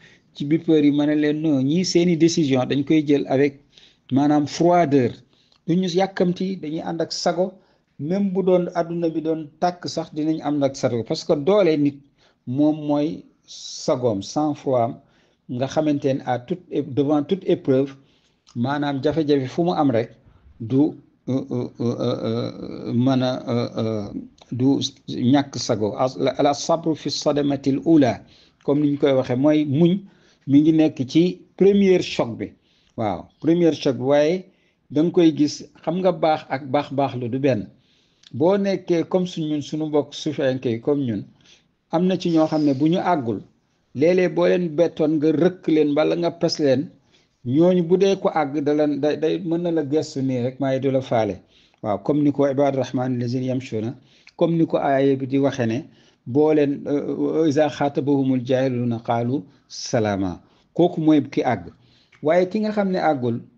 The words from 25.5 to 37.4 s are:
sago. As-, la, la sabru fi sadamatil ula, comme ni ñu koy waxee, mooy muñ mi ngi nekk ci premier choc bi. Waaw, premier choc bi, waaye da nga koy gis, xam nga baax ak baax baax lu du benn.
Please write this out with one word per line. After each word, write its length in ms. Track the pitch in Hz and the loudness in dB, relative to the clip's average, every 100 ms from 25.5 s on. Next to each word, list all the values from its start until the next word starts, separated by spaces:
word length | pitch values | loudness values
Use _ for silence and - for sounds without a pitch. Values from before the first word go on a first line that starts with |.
| 123 | -6
sago. 360 | - 110 104 135 | -4 -2 -2 -2
As-, 200 | 131 - | -4 -2
la, 160 | 135 - | -4 0
la 120 | 143 | 0
sabru 420 | 143 - 165 165 147 | 0 -2 -2 -2 -4
fi 140 | 147 | -4
sadamatil 680 | - 151 147 143 139 139 135 165 | -4 -2 0 -2 -2 -2 0 4
ula, 360 | 160 127 98 - _ _ _ | 4 4 0 -10 _ _ _
comme 160 | - 143 | -2 0
ni 100 | 147 | 0
ñu 60 | 139 | 2
koy 140 | 147 | 2
waxee, 240 | 131 127 123 | 2 0 0
mooy 280 | 147 156 151 | 2 2 2
muñ 320 | 135 170 196 - _ _ _ - | 4 4 2 -6 _ _ _ 2
mi 120 | 139 | 4
ngi 120 | 156 | 6
nekk 340 | 160 156 151 127 | 4 2 0 0
ci 300 | 160 180 180 - - | 2 2 0 -8 2
premier 440 | 190 202 196 180 | 4 6 4 4
choc 340 | - - 123 107 | 2 -2 -4 -4
bi. 140 | 101 - _ _ _ - | -10 -12 _ _ _ -6
Waaw, 300 | 107 85 - _ | -4 -4 -10 _
premier 320 | 139 175 165 | 0 4 2
choc 220 | 147 147 120 | 2 -2 0
bi, 60 | |
waaye 420 | 127 143 151 185 185 _ _ _ - | 2 2 2 0 -6 _ _ _ -6
da 120 | 131 | 0
nga 80 | 170 | 2
koy 200 | 175 165 139 | 4 4 4
gis, 320 | 147 - - _ | 0 -2 -16 _
xam 140 | - 175 | -6 -2
nga 100 | 185 | 0
baax 340 | 160 160 156 - | 0 0 0 -4
ak 180 | 139 143 | -8 -2
baax 240 | 147 143 | -4 -2
baax 220 | 135 135 123 | -2 -2 -4
lu 120 | 123 | -6
du 100 | |
benn. 300 | 131 | -2